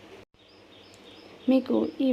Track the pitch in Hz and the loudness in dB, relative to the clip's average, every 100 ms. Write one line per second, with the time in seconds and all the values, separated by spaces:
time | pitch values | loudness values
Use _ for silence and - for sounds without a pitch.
0 | - - - _ _ - - - - - | -20 -20 -20 _ _ -20 -20 -20 -20 -20
1 | - - - - - 262 247 226 - - | -20 -20 -20 -6 0 0 2 -2 -2 -2
2 | 269 | 0